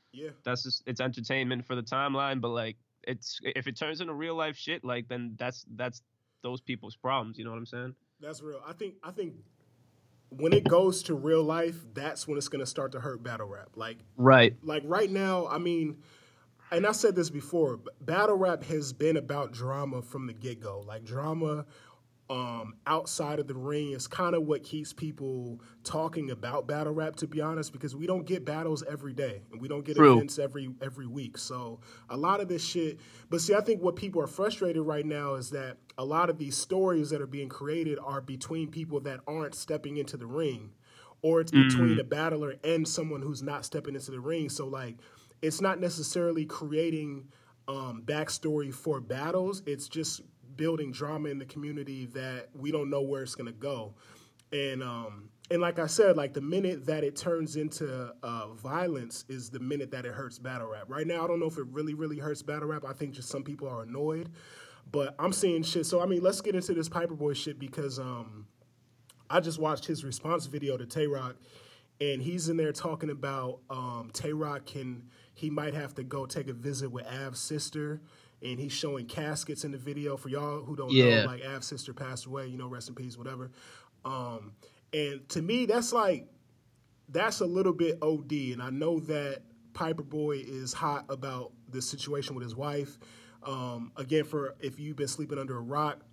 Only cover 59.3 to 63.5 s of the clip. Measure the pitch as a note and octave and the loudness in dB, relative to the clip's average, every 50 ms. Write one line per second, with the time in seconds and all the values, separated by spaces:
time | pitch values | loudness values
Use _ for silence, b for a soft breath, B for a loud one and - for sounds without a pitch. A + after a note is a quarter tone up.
59.3 | C3+ C3 A#2+ A#2 B2 B2+ B2 B2+ D3 C#3+ C3+ A#2+ - B2+ B2 B2 A#2+ C3+ C3+ B2 | -10 -10 -10 -10 -8 -6 -4 -2 -2 -2 -4 -4 -6 -8 -8 -6 -8 -8 -8 -10
60.3 | A2+ A#2 A#2+ C3 B2+ B2 A#2 A2 G#2+ G#2+ G2+ G2+ C3+ C#3+ D#3 E3 E3+ E3+ E3 E3+ | -10 -10 -10 -8 -8 -6 -6 -8 -8 -10 -10 -8 -6 -4 -2 0 0 0 2 2
61.3 | F3 E3+ E3 D#3+ D#3+ D#3+ C3+ B2 B2+ D3 D#3 D#3 D3+ D3+ D#3+ D#3 D3+ D3 C#3 D3+ | 2 2 0 0 -2 -4 -6 -6 -4 -4 -4 -4 -4 -4 -4 -4 -4 -4 -4 -4
62.3 | D3 C3+ - C#3+ D3 D3+ D#3 D3+ D#3 D3+ C#3+ C3 C3 - D#3 C#3+ C3 C3+ B2 - | -4 -4 -4 -6 -6 -4 -4 -4 -4 -4 -6 -8 -8 -6 -6 -8 -8 -8 -10 -8
63.3 | - C#3 C3+ C#3 | -6 -6 -6 -6